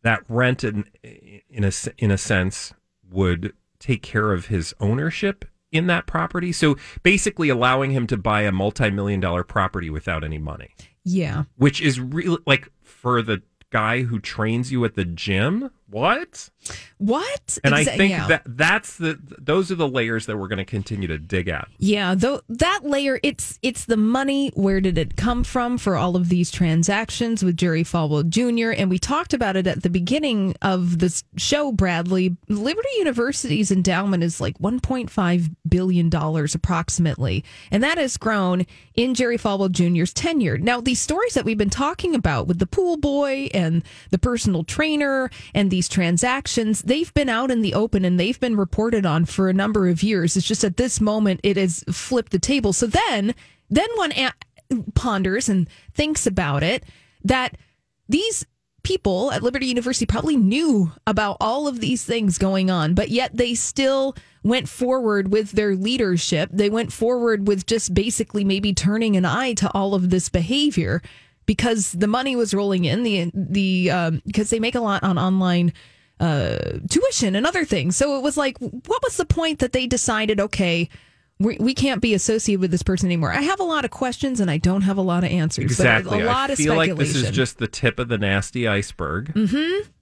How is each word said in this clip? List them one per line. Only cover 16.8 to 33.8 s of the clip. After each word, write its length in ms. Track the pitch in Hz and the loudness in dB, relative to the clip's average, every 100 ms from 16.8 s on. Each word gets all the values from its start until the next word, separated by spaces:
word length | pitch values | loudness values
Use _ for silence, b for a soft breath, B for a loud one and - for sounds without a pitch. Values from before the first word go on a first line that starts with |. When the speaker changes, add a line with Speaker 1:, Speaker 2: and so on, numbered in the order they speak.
| B B | B B
Speaker 2:
What? 600 | 202 262 453 571 - - | 0 0 0 -6 -8 -2
Speaker 1:
And 100 | 139 | 0
I 120 | 143 - | 2 0
Speaker 2:
Exa- 100 | - | 2
Speaker 1:
think 160 | 196 | 0
Speaker 2:
yeah. 160 | 175 92 | 0 0
Speaker 1:
that 140 | 160 - | -2 -2
that's 520 | 120 156 208 - - | 0 2 2 -2 -6
the, 200 | 165 160 - - | -4 -4 -12 -10
those 320 | 139 170 185 | 0 0 0
are 40 | 180 | 0
the 120 | 147 | 0
layers 380 | 127 113 113 107 | 0 0 -2 -4
that 100 | 107 | -6
we're 140 | 95 | -4
gonna 160 | 101 95 | -4 -4
continue 420 | 104 - 101 90 | -6 -4 -6 -4
to 100 | 78 | -6
dig 300 | 82 92 87 | -2 -2 -2
at. 220 | 78 - - | -6 -8 -2
Speaker 2:
Yeah, 360 | 196 208 185 | 0 2 2
though 280 | 190 233 285 - | 2 0 -2 -6
that 320 | 233 339 403 | -2 0 0
layer, 380 | 294 277 277 262 | -2 0 0 0
it's, 340 | 285 - - - | -2 -4 -10 -4
it's 240 | 254 247 - | -4 -4 -2
the 100 | 226 | 2
money. 560 | 214 254 269 277 277 - | 2 2 0 0 -2 0
Where 260 | 196 196 | 0 2
did 160 | 190 170 | 2 0
it 180 | 156 - | -2 -2
come 300 | 233 240 - | -2 0 0
from 320 | 254 240 247 | -2 -2 -2
for 180 | - 170 | 0 0
all 220 | 180 180 | 0 0
of 100 | 175 | 2
these 240 | 180 170 | 2 0
transactions 880 | - 170 160 170 202 226 - 233 226 | 0 2 2 2 0 -2 -4 -2 0
with 140 | 185 170 | 0 2
Jerry 300 | 180 160 165 | 0 0 0
Falwell 420 | 170 156 147 165 | 0 0 0 2
Junior? 440 | 190 247 233 226 | 2 0 0 0
And 180 | - 190 | 0 0
we 100 | 185 | 0
talked 340 | - 294 359 | 0 -2 -2
about 220 | 269 220 190 | -2 0 0
it 100 | 185 | 0
at 180 | - | 0
the 60 | 180 | -2
beginning 680 | 180 175 277 302 214 190 - | -2 0 0 0 0 -2 -2
of 380 | 196 185 175 170 | -2 0 0 2
this 240 | 180 - - - | 0 -2 -10 -6
show, 340 | - 294 294 | -2 0 0
Bradley. 640 | 214 185 170 175 185 185 175 - | 0 0 0 0 2 2 -2 -4
Liberty 400 | 208 233 392 508 494 | -2 0 -2 -2 0
University's 760 | 330 240 240 277 247 247 196 | 0 0 -2 -2 -2 0 2
endowment 520 | 190 | 2